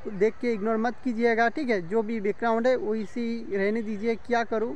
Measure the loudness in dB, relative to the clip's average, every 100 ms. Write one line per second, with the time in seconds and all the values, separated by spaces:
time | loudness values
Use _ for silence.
0 | -6 2 2 2 -2 0 0 0 0 -2
1 | -4 0 2 4 2 0 0 0 0 -2
2 | 0 -2 -2 0 0 2 4 2 2 -2
3 | -4 -4 -2 -4 -4 0 2 0 -2 -2
4 | -2 -2 0 0 0 -2 -2